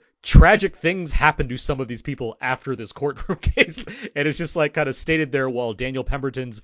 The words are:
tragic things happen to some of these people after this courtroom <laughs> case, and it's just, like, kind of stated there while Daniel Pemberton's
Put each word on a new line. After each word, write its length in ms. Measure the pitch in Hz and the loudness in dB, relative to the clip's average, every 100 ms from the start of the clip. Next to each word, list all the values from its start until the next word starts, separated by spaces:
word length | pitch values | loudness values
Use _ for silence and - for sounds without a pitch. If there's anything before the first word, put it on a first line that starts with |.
| _ _ | _ _
tragic 540 | - - 160 208 196 | 6 8 10 8 2
things 380 | - 165 190 165 | -2 -4 -2 -4
happen 360 | - 147 156 135 | 2 2 2 -4
to 80 | 123 | -6
some 220 | - 135 | -6 -4
of 60 | 120 | -6
these 160 | 117 | -8
people 340 | - 135 117 - | -8 -8 -8 -6
after 340 | 127 127 - | -6 -4 -4
this 160 | 120 110 | -8 -8
courtroom 480 | - 143 139 - 180 | -6 -6 -6 -6 -2
<laughs> 20 | |
case, 440 | - - 247 156 - 208 226 147 | -2 2 2 2 -14 -14 -10 -2
and 100 | 143 | -2
it's 100 | 147 | -2
just, 200 | 165 175 | -6 -2
like, 180 | 151 | -2
kind 140 | 151 143 | 0 -2
of 80 | 131 | -4
stated 340 | - 160 151 | -2 -2 0
there 180 | 139 131 | 0 -2
while 260 | 123 120 | -2 -4
Daniel 280 | 101 127 131 | -6 -6 -6
Pemberton's 580 | 127 135 135 127 127 107 | -4 -4 -4 -6 -10 -12